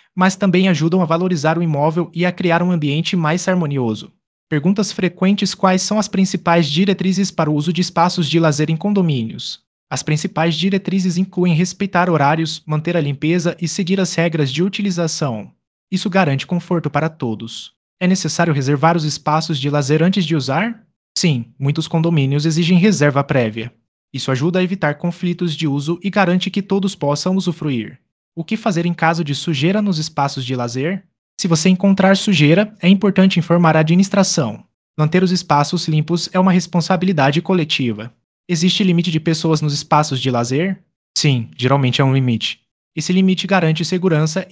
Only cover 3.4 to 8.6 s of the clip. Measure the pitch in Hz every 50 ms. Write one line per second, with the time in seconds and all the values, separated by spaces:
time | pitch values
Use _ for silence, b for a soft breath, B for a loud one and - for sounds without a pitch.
3.4 | - - 185 180 170 147 143 135 127 117 110 107 - - _ _ _ _ _ _
4.4 | _ _ - 151 139 175 202 190 214 - - - 196 180 175 - 190 190 202 196
5.4 | - 190 - - - 190 185 185 - - 208 214 202 - - 185 190 185 - 190
6.4 | - 175 170 170 165 139 143 156 196 196 196 185 175 190 190 175 196 185 - -
7.4 | 165 151 151 147 151 165 175 170 180 - - 175 165 180 175 - 170 135 151 165
8.4 | 165 160 147 143